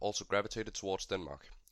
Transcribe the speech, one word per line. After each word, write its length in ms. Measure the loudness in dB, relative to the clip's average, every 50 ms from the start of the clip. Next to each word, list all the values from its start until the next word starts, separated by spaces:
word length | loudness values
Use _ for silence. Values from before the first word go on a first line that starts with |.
also 240 | -2 0 0 0 0
gravitated 500 | 4 4 4 4 4 0 -2 -2 -2 -4
towards 300 | -2 0 0 0 0 0
Denmark, 460 | 0 -2 -2 -2 -4 -8 -10 -10 -18 -20 -20 _ -12